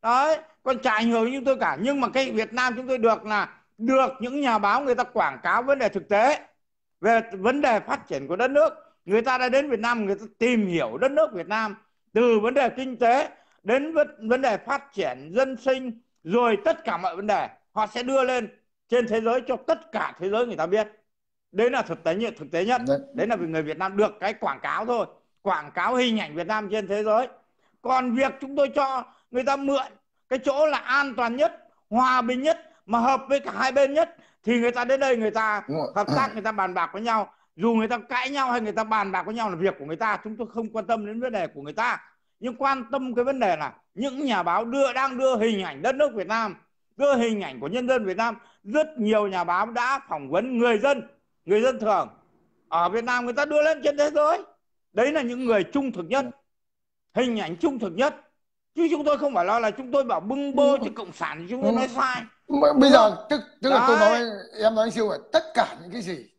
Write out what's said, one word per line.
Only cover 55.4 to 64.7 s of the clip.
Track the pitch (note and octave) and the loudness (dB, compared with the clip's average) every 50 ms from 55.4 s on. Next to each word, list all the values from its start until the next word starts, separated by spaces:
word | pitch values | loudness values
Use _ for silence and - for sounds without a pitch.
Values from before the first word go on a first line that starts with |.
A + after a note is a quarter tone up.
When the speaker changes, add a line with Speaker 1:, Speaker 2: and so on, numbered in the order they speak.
| C4 | 0
Speaker 1:
người | A#3+ A3+ G3+ F#3 - - | 2 2 2 2 0 -2
trung | C#4+ C#4 C4 A3+ | -2 -2 -2 -4
thực | F3+ F3 D#3+ | -6 -6 -2
nhất. | A3+ C4+ C4+ B3 - _ _ _ _ _ _ _ _ _ _ _ _ _ _ _ _ | -2 -2 -2 -2 -8 _ _ _ _ _ _ _ _ _ _ _ _ _ _ _ _
Hình | G3+ B3+ B3 A#3 A3 | 0 0 0 0 -2
ảnh | F#3+ D#3 E3+ | -4 -6 -6
trung | F3+ - E4 C4+ B3 | -2 -2 -2 -2 -2
thực | A3+ G3 E3 | -6 -6 0
nhất. | F#3 C4 D4+ D4 - _ _ _ _ _ _ _ _ _ _ _ | 0 0 0 0 -4 _ _ _ _ _ _ _ _ _ _ _
Chứ | D4+ E4+ E4 | 0 0 2
chúng | D#4+ D4 D4+ | 2 0 2
tôi | D4 D4 B3+ | 0 0 2
không | C#4+ C#4+ C4 | 0 0 0
phải | G3 E3+ | 0 0
lo | F#3 G#3 A#3 | 2 2 2
là | A#3 G#3+ | 0 0
chúng | G#3 A#3 C4 B3+ A#3+ | -2 -4 -10 -2 0
tôi | C#4 C4+ | 0 2
bảo | A#3+ G#3+ E3 | 2 -2 -4
bưng | E3 G#3 C4 C#4 C#4+ C#4+ C4+ | -2 -4 -4 -4 -4 -2 0
bô | C#4+ C#4+ C#4+ C#4+ | 2 4 4 4
Speaker 2:
Ừ. | C4 A3 | 2 0
Speaker 1:
cho | G#3 G#3 | -4 -8
cộng | - G#3+ F3+ E3 | -10 -12 -14 -10
sản | - E3 D#3 D3 D#3 | -8 -8 -8 -8 -10
thì | E3+ F3 | -10 -10
chúng | A#3 B3+ C4+ | -8 -2 0
tôi | G#3 A3+ | 0 2
Speaker 2:
Ừ. | |
Speaker 1:
nói | A#3+ C4 C4 | 2 0 -2
sai. | A#3 C4 C4+ C4 B3+ B3 A#3 A3 _ _ _ _ | -2 -2 -2 -2 -2 -4 -8 -12 _ _ _ _
Speaker 2:
Mà | C#4+ C#4+ C#4+ D4 D4 | 0 4 4 4 6
bây | C4+ | 8
Speaker 1:
Đúng | C4 C#4 C4 | 8 10 10
Speaker 2:
giờ | A#3+ A3 G#3+ | 10 8 8
Speaker 1:
không? | F#3+ - - - | 4 0 -4 -4
Speaker 2:
tức, | D4 C#4+ - - - _ - | -4 -4 -4 -10 -18 _ 0
tức | C4 | 2
là | C#4 B3 A#3+ C4 | 4 4 6 6
tôi | B3+ D#4 | 6 6
Speaker 1:
Đấy. | D#4 G#3+ A#3 A#3+ | 6 6 6 4
Speaker 2:
nói, | A#3+ A#3 G#3 G3+ F#3 - - G#3+ G#3+ | 0 -4 -6 -10 -12 -14 -8 2 2
em | A3 | 2